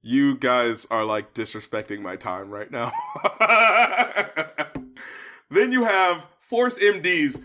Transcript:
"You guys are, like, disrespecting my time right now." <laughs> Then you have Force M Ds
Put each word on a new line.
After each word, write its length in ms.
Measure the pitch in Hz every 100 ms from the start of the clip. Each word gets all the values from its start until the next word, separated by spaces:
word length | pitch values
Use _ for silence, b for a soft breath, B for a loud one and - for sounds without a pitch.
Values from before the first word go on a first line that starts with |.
"You 380 | 113 131 139 131
guys 480 | 127 123 120 110 -
are, 140 | 113
like, 300 | 110 107 104
disrespecting 680 | - 107 110 - 110 107 104
my 160 | 98 95
time 320 | - 92 98
right 200 | 101 104
now." 220 | 123 120 - - - 202 -
<laughs> 1300 | 220 220 226 208 240 190 240 - - - 156 - 147 135 127 - B B B B B
Then 220 | 165 247
you 120 | 254
have 420 | 226 190 185 170 151 _ _
Force 300 | 233 247 240
M 200 | 208 190
Ds 380 | 170 175 147 123